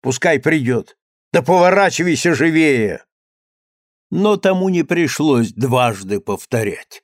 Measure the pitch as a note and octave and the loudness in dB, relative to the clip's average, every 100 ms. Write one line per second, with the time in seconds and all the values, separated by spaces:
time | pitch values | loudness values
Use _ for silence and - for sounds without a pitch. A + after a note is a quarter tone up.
0 | B2+ C3 F3+ D3 D3+ D#3+ B2 A#2+ - _ | -4 -2 0 0 0 -2 0 -4 -6 _
1 | _ _ _ - - F#3 F3+ F#3+ F#3+ - | _ _ _ -2 2 4 4 4 2 0
2 | F3 D3 F3 C#3 D#3+ D#3+ D#3+ B2+ G#2+ E2+ | -2 0 0 2 2 2 2 2 0 -4
3 | _ _ _ _ _ _ _ _ _ _ | _ _ _ _ _ _ _ _ _ _
4 | _ E3 G#3 G3+ G3 F#3 F#3+ F3 D#3+ E3+ | _ -2 0 0 0 0 0 0 0 0
5 | D#3 - D#3 B2+ A2 G2+ B2+ B2+ B2 G2 | -2 0 0 2 0 -2 -2 0 0 -2
6 | F#2+ G2+ - G2 - A#2+ G#2+ - - - | -6 -6 -4 -8 -4 -4 -4 -6 -14 -20